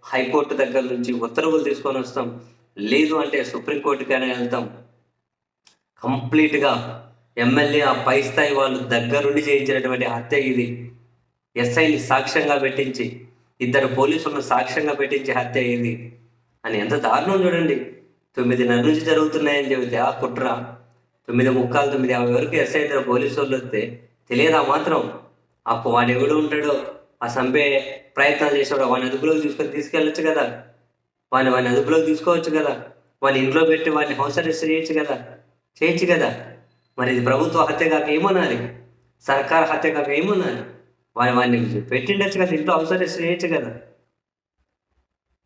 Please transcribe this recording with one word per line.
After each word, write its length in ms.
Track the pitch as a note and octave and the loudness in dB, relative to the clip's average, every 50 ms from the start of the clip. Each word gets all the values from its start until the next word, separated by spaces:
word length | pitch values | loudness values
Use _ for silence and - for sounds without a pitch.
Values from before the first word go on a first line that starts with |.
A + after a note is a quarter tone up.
| _ | _
హైకోర్టు 500 | - C3 B2+ B2+ - D3+ D3+ C3+ - D3+ | -6 -4 -2 -2 0 0 0 0 0 0
దగ్గర 280 | C3 C3+ A#2+ B2 C3+ B2+ | 0 0 0 0 -2 -2
నుంచి 260 | B2+ B2 A#2+ A#2+ A#2+ B2 A2+ A2+ | -2 -4 -4 -2 -2 -2 -4 -4
ఉత్తర్వులు 380 | A2+ - D#3+ D#3+ D#3+ D#3+ D3+ C#3+ | -4 -2 -2 0 2 0 0 0
తీసుకొని 340 | C#3+ C#3 - - C#3 C3 C3 | 0 -4 -4 -4 -4 -4 -4
వస్తాం, 280 | B2 - - C#3 B2 A2+ A#2 - - - _ _ _ _ _ G#2 | -6 -6 -6 -6 -6 -6 -8 -12 -18 -20 _ _ _ _ _ -8
లేదు 380 | G2+ A2 B2 D3 D#3 D3+ D#3 | -4 0 2 2 4 4 2
అంటే 240 | D3+ D3 C#3+ C#3 - A#2+ | 0 0 0 -2 -2 -2
సుప్రీంకోర్టుకైనా 840 | A#2+ - B2 - C#3 D3 C#3+ C#3+ D3+ C#3 B2+ B2 B2 C#3 B2+ C3 B2+ | -4 -6 -8 -6 -4 -4 -2 0 0 0 0 0 0 0 0 0 -2
వెళ్తాం. 380 | B2 A#2+ B2 A#2+ B2+ A#2+ A#2 - - - - - _ _ _ _ _ _ _ _ _ _ _ _ _ _ _ _ _ _ _ _ _ _ | -2 -4 -4 -4 -2 -4 -4 -6 -10 -16 -20 -20 _ _ _ _ _ _ _ _ _ _ _ _ _ _ _ _ _ _ _ _ _ _
కంప్లీట్గా 720 | - B2 C3 B2 A#2+ B2 D#3 D#3 D#3 D3 D3 C#3 C#3 C#3 A#2+ A#2+ - - - - - - _ _ _ _ _ A#2+ | -6 -4 -4 -4 -2 0 2 4 4 4 2 2 2 2 0 0 -4 -8 -12 -14 -16 -20 _ _ _ _ _ 0
ఎమ్మెల్యే 440 | A#2+ B2 C3 D3 D3 C#3+ D3 D3 | 2 2 4 4 2 2 2 2
ఆ 120 | C#3+ C3+ C3 B2+ - | 2 2 0 0 0
పై 140 | C3 C3+ C#3 | 2 2 2
స్థాయి 320 | C#3 - - D#3 D3 C#3+ C#3 | 0 0 0 0 0 2 2
వాళ్ళు 260 | C3+ C3+ C3 B2+ B2 B2 A#2 | 2 2 0 0 -2 -2 0
దగ్గరుండి 520 | A#2+ A#2 A#2 A#2+ C#3 C#3+ C#3+ C#3 C#3+ D3+ | 0 0 0 2 0 2 2 2 0 0
చేయించినటువంటి 640 | D3 C#3+ C#3+ C#3 C3 C3+ C3 C3 B2+ C3 B2+ B2 B2 | 0 2 2 2 2 0 0 0 0 -2 -2 -2 -2
హత్య 360 | A2+ A#2 A#2+ A#2+ - D3 C#3 C3 | -4 -4 -6 -4 -2 -2 0 0
ఇది, 240 | C3 B2 B2 A#2 A#2 A#2+ - - - - - _ _ _ _ _ _ _ _ _ _ _ | 0 0 0 -2 -2 -4 -10 -12 -14 -18 -20 _ _ _ _ _ _ _ _ _ _ _
ఎస్ఐని 440 | A#2+ A#2+ A#2+ - D#3+ D#3+ D3+ D3+ - - - | -2 -2 0 2 2 4 4 2 0 0 0
సాక్ష్యంగా 480 | C3+ C3+ C3+ - - D#3 D#3+ D3 C#3+ C3+ | 0 0 0 0 0 0 2 2 2 2
పెట్టించి 500 | C3+ C3 C3 C3+ C3 B2+ - - A#2+ A#2+ A#2 - - - _ _ _ _ _ _ | 0 0 -2 -2 -4 -4 -4 -6 -6 -6 -8 -12 -18 -20 _ _ _ _ _ _
ఇద్దరు 300 | B2 B2 C3 C3+ C3 B2+ A#2+ | -4 0 2 2 2 2 2
పోలీసులను 500 | B2+ C3+ D3 D#3 D#3+ D#3+ D3+ D3 C#3+ B2 | 2 2 2 2 0 -2 -4 -4 -4 -2
సాక్ష్యంగా 500 | - C3 B2+ B2+ - - D3+ D3+ D3+ C#3+ | 0 0 0 0 0 -2 -2 -2 -2 -2
పెట్టించి 400 | C#3+ C#3 C3+ C#3+ C3 C3 C3 A#2+ | -2 -2 -2 -2 -4 -2 -2 -2
హత్య 300 | B2 A#2+ B2 A#2+ C3+ B2 A#2+ | -2 -2 -2 -2 -2 0 0
ఇది 220 | A#2+ A#2+ A#2+ A2+ A2 - - - - - _ _ _ _ _ _ _ _ - | 0 -2 -2 -4 -4 -6 -10 -16 -20 -20 _ _ _ _ _ _ _ _ -8
అని 140 | A2+ A2 G#2 | -4 -4 -2
ఎంత 160 | G2+ A#2 C#3+ - | -2 -2 -2 0
దారుణం 440 | A#2+ A2+ A#2 C#3 D3+ F#3+ G3 F#3+ | 0 2 2 2 2 2 2 2
చూడండి. 360 | F3+ F3 E3+ E3+ E3 D3+ C3+ B2 - - - - - _ _ _ _ _ _ C3 | 2 2 2 2 2 2 0 -2 -4 -8 -14 -20 -20 _ _ _ _ _ _ -2
తొమ్మిదిన్నర 440 | B2 A#2+ B2+ A#2+ B2 A#2+ A#2+ A#2+ | 0 0 2 2 2 2 2 4
నుంచి 200 | B2 D3+ D#3 D#3 | 4 4 2 2
జరుగుతున్నాయని 720 | D#3+ E3 D#3 D#3 D#3 D3+ - D#3 D3 D3 C#3+ C#3+ C#3 C3 | 2 2 2 2 2 2 0 0 0 0 0 0 0 0
చెబితే 260 | C3+ B2+ B2 A#2+ A#2 A2+ | -2 -2 -2 -2 -2 0
ఆ 140 | B2 A#2+ | 0 0
కుట్ర 340 | A#2+ - C3 B2 A#2+ B2+ C3 B2 A#2 A#2+ A#2+ - - - - _ _ _ _ _ _ _ _ - | -2 -2 -6 -6 -4 -4 -2 -2 -2 -4 -6 -12 -16 -18 -20 _ _ _ _ _ _ _ _ -2
తొమ్మిది 220 | A#2 B2 B2+ C3 | 0 2 2 4
ముక్కాలు, 400 | B2+ B2+ B2 A#2+ C3+ D3 C#3+ C#3 | 2 2 0 2 2 0 0 0
తొమ్మిది 220 | C#3+ C3 B2+ B2 B2 | 0 0 0 0 0
యాభై 200 | A#2+ A#2+ A#2+ A#2+ | 0 0 0 2
వరకు 220 | E3 D3+ - E3 | 0 0 0 0
ఎస్ఐ 260 | D3+ C3 - - D#3 | 0 0 0 0 -2
ఇద్దరు 220 | D3 C#3+ C#3+ C3+ B2 | -2 0 0 -2 0
పోలీసు 340 | A#2+ B2 B2 - - - D3 | 2 0 0 0 0 -2 -2
వాళ్ళు 180 | C#3 C3 C3 B2+ | -2 -2 -2 -4
వస్తే 240 | B2 - A2 G#2 A2 A#2+ - - - _ _ _ _ | -4 -4 -4 -4 -4 -4 -8 -14 -20 _ _ _ _
తెలియదా 340 | _ B2 B2 D3 D#3+ D#3+ D3+ C3 | _ 0 2 4 4 4 4 2
మాత్రం? 380 | C3 C#3+ D#3 D#3 F3 D#3 C3 - - - - - - _ _ _ _ _ _ _ | 2 0 0 0 0 0 0 0 -4 -8 -12 -16 -20 _ _ _ _ _ _ _
ఆ 80 | A2+ A#2+ | -4 -4
పో-, 160 | A#2 - B2 A#2 | -2 0 0 2
వాడు 180 | A#2+ A#2+ A#2+ | 2 2 2
ఎవడు 220 | B2 B2+ C#3 D3 D3+ | 2 2 2 2 2
ఉంటాడో 380 | D#3 D3+ D3+ D3+ D3+ D3 D3 C#3+ - - - - - - _ _ _ | 2 0 0 -2 -2 0 0 -2 -2 -4 -8 -14 -16 -20 _ _ _
ఆ 60 | A#2+ A#2 | -8 -6
చంపే 360 | A#2+ C3+ B2+ C3 C3 D3 C#3+ C#3+ C#3 C3+ - - - - - - _ | -2 -2 -2 2 2 2 2 2 2 0 -2 -4 -10 -14 -18 -10 _
ప్రయత్నాలు 420 | C#3 C#3 D3 D3 D3 D3+ D3 C#3+ C#3 | 2 2 2 4 2 2 2 2 2
చేసేవాడు 280 | C3+ C3 D3 C3+ C3 A#2+ | 0 0 0 0 0 2
వాడిని 180 | B2+ B2+ B2+ B2+ | 0 0 0 -2
అదుపులోకి 320 | C3 C3 D3 D#3 D#3+ D#3 D3+ | -2 -2 0 0 0 0 0
తీసుకొని 260 | C#3+ - - D3+ - | -2 -4 -4 -4 -4
తీసుకెళ్ళొచ్చు 540 | - D3+ C#3+ - - D#3 D#3 D3+ - D#3+ D#3 | -4 -6 -6 -2 -2 0 0 0 0 0 0
కదా, 200 | D#3 D#3 D3+ B2+ A#2 - - - - _ _ _ _ _ _ _ _ _ _ _ _ | 0 2 2 0 -2 -4 -10 -16 -20 _ _ _ _ _ _ _ _ _ _ _ _
వాడిని, 180 | B2+ C3 C3 C3 | 0 2 2 4
వాడిని 180 | B2+ B2+ B2 B2 | 2 2 2 2
అదుపులోకి 340 | B2 C#3 C3 D3 D#3+ D#3+ D#3 | 2 2 2 4 4 4 4
తీసుకోవచ్చు 460 | D#3 D#3 D3+ - F3 E3+ E3 E3 E3 | 2 0 0 2 2 0 2 0 0
కదా, 220 | D#3 D#3 D3 C#3+ C3+ - - - - _ _ _ _ _ | 0 0 0 0 -2 -4 -8 -16 -20 _ _ _ _ _
వాడిని 180 | C#3 C#3 C3+ C3 | -2 0 2 2
ఇంట్లో 200 | B2+ C3 C3+ D#3+ E3 | 0 2 4 4 4
పెట్టి 240 | D#3+ D#3+ D#3+ - E3 | 4 4 2 2 0
వాడిని 260 | D3+ D3+ D3 D3 C#3+ | 0 0 0 -2 -2
హౌస్ 220 | C3+ C#3+ C#3+ - E3+ | -4 -4 -2 -2 -2
అరెస్ట్ 260 | E3 D#3+ D3+ - D#3+ | -2 -2 -2 -2 -2
చేయొచ్చు 280 | D#3 D#3+ D#3+ D#3+ D#3 D#3 | -2 -2 -2 -2 -2 -2
కదా, 220 | D#3 D3 C#3+ C3 B2 - - - - _ _ _ _ _ _ _ - | -2 -2 -2 -4 -6 -8 -14 -20 -20 _ _ _ _ _ _ _ -2
చేయొచ్చు 240 | D#3 E3+ E3 E3+ F#3 F3 | 0 0 2 2 2 2
కదా. 220 | F3 D3+ C3 - - - - - - - - _ _ _ _ _ _ C3 | 2 2 2 0 -2 -6 -12 -16 -20 -20 -20 _ _ _ _ _ _ -4
మరి 120 | B2+ B2+ | -2 0
ఇది 120 | B2+ B2 A#2+ | 0 2 2
ప్రభుత్వ 400 | B2+ C3 C#3 D#3+ E3 E3 E3+ D#3 | 2 2 2 2 2 2 2 2
హత్య 220 | D#3+ D3+ - E3 D#3+ | 2 2 0 0 2
కాక 180 | D#3+ D3+ - D3+ | 2 2 0 0
ఏమనాలి, 480 | D3+ D#3+ F#3+ G3 F#3+ F3+ D#3+ C#3+ - A#2 A#2+ - - - - - _ _ _ _ _ _ - | 0 2 2 2 2 2 2 0 -2 -4 -6 -8 -12 -16 -20 -20 _ _ _ _ _ _ -2
సర్కార్ 400 | - C#3+ C#3+ C#3 - D#3+ E3 E3 D#3+ | 0 0 0 0 2 2 2 2 2
హత్య 220 | D#3 - - D#3 | 0 0 0 0
కాక 180 | D#3 D3 C#3 C#3+ | 0 0 -2 -2
ఏమనాలి? 520 | C#3+ D3+ F3 G3+ G3+ F#3 - - B2 A#2+ - - - - - _ _ _ _ _ _ | -2 -2 0 0 0 0 0 -2 -4 -6 -10 -12 -16 -20 -20 _ _ _ _ _ _
వాడిని, 200 | A2+ B2 B2+ B2 B2 | -2 0 2 2 2
వాడిని 440 | B2 A#2+ A#2+ A#2 A#2 - G#2+ G#2 | 2 2 2 2 0 -2 -2 -4
పెట్టిండొచ్చు 560 | - - B2+ C3+ - G3+ G3+ G3 G3+ F#3+ F#3+ F#3 | -4 -2 -2 -2 0 0 0 0 0 0 0 0
కదా, 120 | F#3 F3 D#3+ | 0 0 0
ఇంట్లో 200 | D3+ D3+ F#3 E3+ | 0 0 2 2
హౌస్ 180 | D#3+ D#3+ E3 F#3 | 2 2 0 0
అరెస్ట్ 260 | F3+ F#3 D#3 - E3+ | 0 0 -2 -2 -4
చేయొచ్చు 280 | E3+ E3+ F3 F3 F3+ E3+ | -2 -2 -2 -2 -2 -2
కదా. 220 | D#3+ C3+ A#2+ A#2+ A#2 - - - _ _ _ _ _ _ _ _ _ _ _ _ _ _ _ _ _ _ _ _ _ _ _ _ _ _ _ _ _ _ _ | -2 -2 -2 -4 -10 -14 -18 -20 _ _ _ _ _ _ _ _ _ _ _ _ _ _ _ _ _ _ _ _ _ _ _ _ _ _ _ _ _ _ _